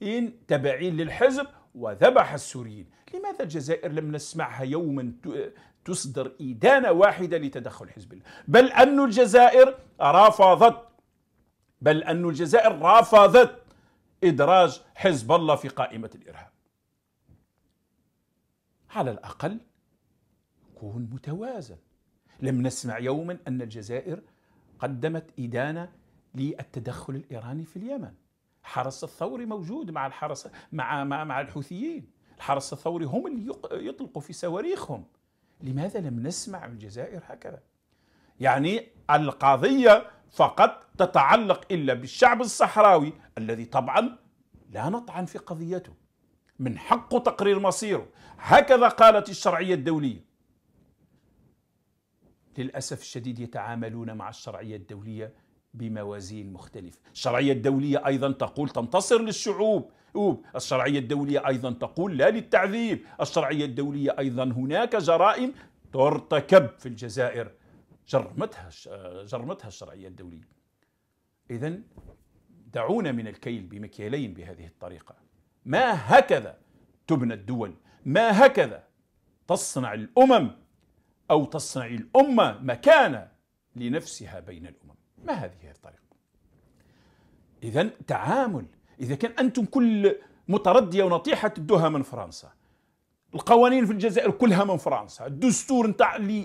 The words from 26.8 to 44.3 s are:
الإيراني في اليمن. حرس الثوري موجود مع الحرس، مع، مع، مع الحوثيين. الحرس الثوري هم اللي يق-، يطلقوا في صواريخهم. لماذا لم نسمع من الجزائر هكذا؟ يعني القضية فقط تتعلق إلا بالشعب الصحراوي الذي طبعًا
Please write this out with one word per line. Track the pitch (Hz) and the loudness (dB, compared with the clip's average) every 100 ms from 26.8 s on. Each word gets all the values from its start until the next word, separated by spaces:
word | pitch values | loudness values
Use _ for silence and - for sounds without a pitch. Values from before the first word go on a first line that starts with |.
| 117 - - | -12 -14 -12
الإيراني | 135 - 117 120 143 | -14 -14 -16 -12 -14
في | 160 180 | -14 -14
اليمن. | 226 277 117 _ _ _ _ _ | -12 -12 -14 _ _ _ _ _
حرس | - 131 127 - | -14 -10 -8 -10
الثوري | 160 - 185 254 233 | -16 -10 -10 -8 -10
موجود | 214 165 269 208 | -12 -12 -12 -12
مع | 151 135 | -10 -10
الحرس، | - 147 135 - - - | -10 -12 -12 -16 -20 -14
مع، | 156 123 143 | -10 -6 -6
مع، | 139 143 | -6 -8
مع | 156 131 | -8 -8
الحوثيين. | 139 151 135 180 302 311 - _ _ - | -8 -12 -14 -12 -12 -12 -18 _ _ -14
الحرس | - 139 - | -6 -4 -6
الثوري | 143 165 170 | -10 -8 -8
هم | 147 196 359 | -6 -8 -8
اللي | 254 220 | -10 -12
يق-، | - - | -14 -12
يطلقوا | - - - 269 151 | -10 -10 -12 -14 -14
في | - | -16
صواريخهم. | 160 175 180 320 381 - 120 85 _ _ _ _ _ | -12 -8 -6 -6 -8 -10 -14 -16 _ _ _ _ _
لماذا | 131 135 180 208 | -10 -8 -6 -8
لم | 156 120 131 | -8 -8 -8
نسمع | 185 - 185 - | -10 -12 -14 -16
من | |
الجزائر | 117 104 107 - 185 - | -18 -16 -14 -14 -14 -18
هكذا؟ | - - - _ _ _ _ _ _ _ - | -20 -18 -20 _ _ _ _ _ _ _ -2
يعني | 127 131 156 220 - _ - | 0 2 0 -4 -8 _ 2
القضية | - 147 - 139 131 190 269 240 214 - - _ | 2 2 0 2 4 2 6 8 8 6 -20 _
فقط | - - - 220 - _ - | 0 0 4 2 2 _ -2
تتعلق | 180 165 139 220 208 175 - | 0 2 4 4 2 -4 -2
إلا | 180 135 | -4 -2
بالشعب | 120 127 - 247 233 | -4 -4 2 2 4
الصحراوي | 240 - 214 214 208 175 147 - _ - | -4 -2 0 4 6 6 2 -8 _ -12
الذي | 110 117 | -8 -8
طبعًا | 117 131 127 156 240 - _ | -4 -4 -2 -2 -2 -6 _